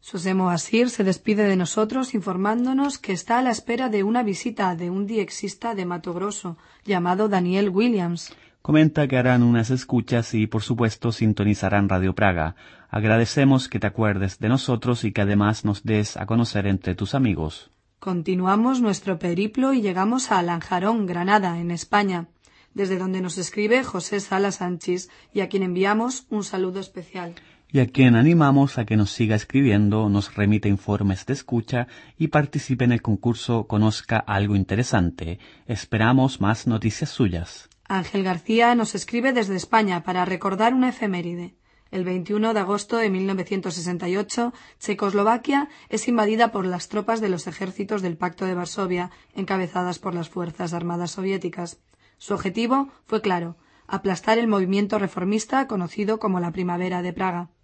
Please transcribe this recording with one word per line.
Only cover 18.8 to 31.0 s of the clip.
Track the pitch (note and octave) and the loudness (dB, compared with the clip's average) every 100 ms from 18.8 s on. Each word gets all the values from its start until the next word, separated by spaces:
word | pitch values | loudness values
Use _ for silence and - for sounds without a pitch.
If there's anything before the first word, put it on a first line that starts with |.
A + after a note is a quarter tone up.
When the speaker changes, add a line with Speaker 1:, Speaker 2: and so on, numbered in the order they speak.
Speaker 1:
nuestro | A3+ F#3+ G3 E3+ | 0 0 -4 -4
periplo | F3+ F3 G#3+ G#3+ C4+ | -2 -2 -2 0 0
y | C4+ | 2
llegamos | G3+ F3+ G3 B3+ - | 0 0 0 0 0
a | G3 | 0
Lanjarón, | E3+ E3+ - F3+ F#3+ A3+ F#3+ | 0 -4 -2 -2 0 0 -2
Granada, | F3 F#3 G#3 F#3+ E3+ | -2 2 2 2 -4
en | E3+ | -4
España, | E3+ - G#3 G3+ F3+ E3+ _ _ _ _ | -6 0 0 2 -2 -6 _ _ _ _
desde | - F#3+ F#3+ | -4 -2 -2
donde | F#3 F#3 | -2 -4
nos | F#3 F3 | -4 -6
escribe | F3 - G#3+ B3 | -6 -2 2 2
José | B3+ F#3 - G3+ | 2 -6 -4 -6
Sala | G3 F#3+ G3 | -2 0 0
Sánchez | F#3+ F3+ F3 - F3+ - - _ | -2 -6 -6 -4 -4 -6 -20 _
y | - | -4
a | F3+ | -2
quien | G3 | -2
enviamos | F#3 F3+ G3 G#3+ A#3+ B3+ _ | 0 0 2 2 0 -6 _
un | G#3+ | -6
saludo | G3 F#3+ F#3 F#3 | -4 -4 -4 -4
especial. | F#3+ - E3 F#3 E3+ E3+ - _ _ | -10 -14 -14 -12 -12 -14 -20 _ _
Speaker 2:
Y | C#3 | 2
a | A#2+ | 2
quien | - C3 A#2 | 4 6 8
animamos | C#3+ E3+ C#3+ C#3 C#3 - | 6 6 6 4 4 0
a | G#2+ | 0
que | G#2+ | 2
nos | G2+ | 2
siga | - A2 A2 | 0 0 0
escribiendo, | - C3 C#3 G#2 G#2 G#2+ A2 | 0 2 4 4 4 4 2
nos | G2+ G2 | 2 0
remite | - G2+ G#2 G#2 | 0 2 4 2
informes | G2 - G2+ | 0 0 0